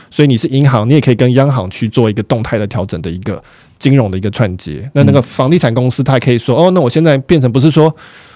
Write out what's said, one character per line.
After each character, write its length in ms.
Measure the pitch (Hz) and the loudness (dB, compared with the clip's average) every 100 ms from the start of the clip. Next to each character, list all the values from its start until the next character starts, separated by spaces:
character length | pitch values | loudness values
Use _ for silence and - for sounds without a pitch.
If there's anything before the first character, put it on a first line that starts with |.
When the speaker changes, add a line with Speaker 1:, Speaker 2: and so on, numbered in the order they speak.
| - | -6
Speaker 1:
所 140 | - | 0
以 40 | 147 | 2
你 80 | 117 | 2
是 100 | 160 | 0
银 200 | 135 143 | 0 2
行， 200 | 123 110 | 2 2
你 60 | |
也 60 | 151 | 2
可 100 | 135 | 2
以 40 | |
跟 160 | 113 127 | 2 2
央 160 | 123 139 | 2 2
行 180 | 127 92 | 0 -6
去 200 | - 113 | -6 -4
做 200 | 127 113 | 0 0
一 40 | |
个 100 | 104 | -2
动 200 | 101 196 | -4 -4
态 140 | 147 113 | -4 -4
的 80 | 104 | -4
调 200 | 110 98 | -6 -6
整 140 | 85 | -8
的 80 | 80 | -8
一 80 | 90 | -8
个 240 | 95 - - _ _ - | -8 -10 -14 _ _ -4
金 160 | 139 | 0
融 160 | 135 107 | 2 0
的 60 | 95 | -2
一 40 | |
个 100 | 101 | -4
串 240 | - 110 90 | -2 -4 -4
接。 320 | - 71 120 | -10 -12 -4
那 80 | 143 | 2
那 80 | 139 | 2
个 80 | 139 | 2
房 300 | 117 - 131 | 0 -2 0
地 80 | 175 | 0
产 160 | 127 | 0
公 160 | 117 127 | 0 -2
司， 120 | - | -2
Speaker 2:
嗯。 20 | |
Speaker 1:
它 80 | 135 | -2
还 60 | 135 | 0
可 120 | - | 0
以 60 | 120 | 0
说 180 | - 123 | 0 2
，“哦， 140 | 180 | 2
那 100 | 185 | 2
我 80 | 123 | 0
现 160 | 156 | 2
在 140 | 165 139 | 2 2
变 200 | - 170 | 2 0
成 120 | 127 | 2
不 100 | 120 | 2
是 100 | 151 | 2
说 240 | 151 156 156 - - - | 4 2 0 -14 -20 -20